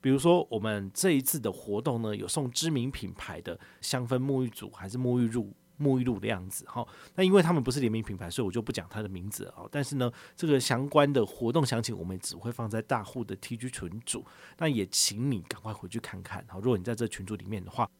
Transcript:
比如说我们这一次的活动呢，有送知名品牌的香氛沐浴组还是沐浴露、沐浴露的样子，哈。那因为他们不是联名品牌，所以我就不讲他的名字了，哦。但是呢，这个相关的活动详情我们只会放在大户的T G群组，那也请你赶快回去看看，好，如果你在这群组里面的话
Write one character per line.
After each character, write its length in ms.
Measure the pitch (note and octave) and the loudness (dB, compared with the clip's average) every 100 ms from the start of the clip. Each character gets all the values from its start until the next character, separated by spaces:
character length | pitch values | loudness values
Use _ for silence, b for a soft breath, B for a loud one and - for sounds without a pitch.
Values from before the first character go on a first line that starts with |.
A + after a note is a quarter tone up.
比 100 | C3+ | 4
如 80 | C3+ | 6
说 280 | D#3+ F3 - | 6 6 4
我 80 | A2+ | -2
们 320 | A2 G#2 G2 | -2 -2 -4
这 200 | - F#3+ | 0 2
一 80 | D3 | 4
次 200 | C3 D#3+ | 2 -2
的 100 | A2 | -2
活 300 | F#2 - G2+ | -4 -2 -2
动 220 | B2+ A#2+ | 0 0
呢， 120 | A2 | -2
有 120 | G#2 F#2+ | -4 -4
送 240 | - C3 | -2 -2
知 200 | A#2+ E3 | 0 0
名 200 | C#3+ B2 | 0 -2
品 220 | - F#2+ | -4 -10
牌 260 | F2+ - D#2+ | -10 -10 -10
的 180 | E2+ E2+ B B | -8 -10 B B
香 260 | - C3 A#2+ | -4 -2 0
氛 100 | B2+ | 0
沐 260 | C3+ C3+ | 2 0
浴 40 | B2+ | 0
组 200 | A2+ G#2 | -4 -14
还 180 | - F#2+ | -10 -8
是 80 | A#2+ | -2
沐 220 | B2+ B2 | 2 4
浴 80 | A#2+ | 4
露、 260 | A#2 G2+ - _ - | 2 -4 -10 _ -2
沐 180 | C#3+ C3 | 2 4
浴 60 | |
露 160 | B2 G#2 | 2 0
的 60 | G#2+ | -2
样 180 | G2+ F#2 | -4 -4
子， 160 | - - | -10 -8
哈。 180 | A#2+ A#2 B B - | -8 -8 B B 2
那 80 | |
因 80 | F#3 | 8
为 100 | G3 | 8
他 100 | E3 | 8
们 80 | E3+ | 4
不 80 | B2+ | 2
是 120 | C3 | 2
联 100 | A#2+ | 2
名 100 | A2 | 2
品 160 | G#2+ F#2+ | -4 -8
牌， 140 | F2 | -6
所 100 | E2+ | -2
以 60 | G#2+ | 0
我 60 | |
就 100 | G2+ | 0
不 80 | G#2+ | -2
讲 160 | - F2+ | -6 -6
他 140 | - | -8
的 60 | G#2 | -6
名 200 | F#2 F#2+ | -6 -8
字 160 | - | -8
了， 100 | G2 - | -10 -12
哦。 120 | F2+ | -8
但 100 | D3 | -4
是 140 | C#3 C#3+ | -2 0
呢， 120 | B2 B B - | 0 B B -4
这 100 | E3 | 4
个 140 | C#3 | 4
相 280 | B2 B2 C#3 | 4 0 4
关 220 | D3+ C#3+ | 6 6
的 140 | C3+ G#2 | 6 2
活 240 | - A#2 | 0 2
动 160 | D3+ C3+ | 4 2
详 160 | A#2 | 2
情 160 | A#2 G2+ | -2 -4
我 60 | |
们 120 | E2+ F#2 | -6 -6
只 160 | - E2+ | -8 -8
会 160 | A#2 | -8
放 180 | A#2 A2+ | -6 -4
在 100 | A2 | -4
大 200 | G#2+ B2+ | 0 -2
户 220 | G2+ B2+ | -2 -8
的 100 | G#2+ G2 | -6 -8
T 200 | - A#2 | -8 -8
G 120 | B2 | -8
群 320 | - F2 G2+ - | -8 -8 -8 -8
组， 180 | - - B B B | -10 -10 B B B
那 100 | D#3+ | 0
也 180 | B2 F#2+ | 0 0
请 420 | - - G#2 C3+ | 2 0 0 0
你 120 | A2+ E2 | -2 -4
赶 120 | - | -10
快 120 | A2 | -8
回 160 | G#2 F#2 | -10 -8
去 100 | A2+ | -8
看 240 | - F#2+ | -8 -12
看， 220 | F2+ G2+ - | -10 -12 -10
好， 120 | F#2 | -4
如 100 | A2 | 0
果 80 | A2 | 0
你 60 | |
在 100 | F2+ | 0
这 140 | A#2 A2+ | -4 -4
群 180 | - F#2+ | -4 -8
组 80 | |
里 100 | G#2 F#2 | -8 -6
面 180 | G#2 | -8
的 40 | F2+ | -8
话 220 | - A2 | -4 -4